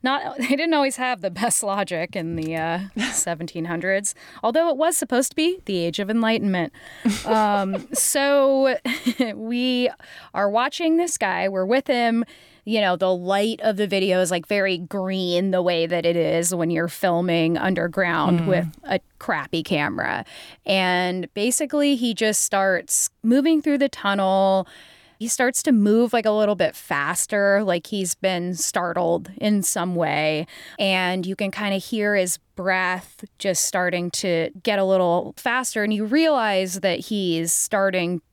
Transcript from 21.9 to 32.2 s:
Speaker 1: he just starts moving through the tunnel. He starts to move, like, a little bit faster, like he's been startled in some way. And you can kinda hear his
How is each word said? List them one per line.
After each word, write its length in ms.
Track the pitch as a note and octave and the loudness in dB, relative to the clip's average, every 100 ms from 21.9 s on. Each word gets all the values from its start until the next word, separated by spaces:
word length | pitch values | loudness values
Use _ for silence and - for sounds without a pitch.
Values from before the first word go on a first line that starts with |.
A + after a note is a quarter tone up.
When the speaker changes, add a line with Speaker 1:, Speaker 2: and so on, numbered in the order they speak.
Speaker 1:
he 180 | C4+ A#3+ | 2 0
just 280 | G3+ A3 G#3+ | 0 0 0
starts 640 | - G3 F#3+ F3+ - - - _ | 0 2 2 0 -2 -2 -2 _
moving 400 | A3 B3+ D4 D#4 | 2 4 4 2
through 160 | D4+ C#4+ | 2 2
the 100 | C#4 | 0
tunnel. 800 | - G3+ G3 F#3+ F#3+ G3 F#3+ F3+ - - - _ _ | 0 -2 0 2 4 4 2 0 -14 -20 -20 _ _
He 80 | A3+ | -6
starts 340 | - B3+ - | 0 0 0
to 80 | - | 2
move, 420 | A#3 G#3 A3 A#3+ | 4 6 4 4
like, 140 | A#3+ G#3+ | 2 2
a 60 | |
little 240 | G#3+ G#3 G3 | 2 2 2
bit 180 | E3+ | -2
faster, 880 | - - C#3+ C#3+ F3+ - G#3 G3+ G3 | -4 -4 -2 -2 -2 -2 0 4 2
like 240 | G#3 F3 - | 2 -2 -2
he's 300 | G#3 F#3 - | -4 -4 -2
been 380 | F#3+ F3+ F3 | -2 0 -4
startled 760 | F3 - F#3+ F3 F3 E3+ E3+ F3+ F#3+ | -4 -4 -2 -2 0 0 0 -4 -4
in 260 | G#3+ G#3 | 0 2
some 320 | F#3+ G3 F3+ | 0 -2 -2
way. 540 | F3 D#3+ D3 D#3 D3+ E3 - - - | 0 0 0 0 -2 -6 -12 -20 -4
And 480 | G3 F#3 F3+ F#3 | 0 0 0 -2
you 120 | F#3 F#3+ | -4 -4
can 160 | G3 | -6
kinda 240 | G3 G#3 G3 | -4 -4 -4
hear 400 | - A3+ G#3 | -4 -2 0
his 220 | G3+ | 2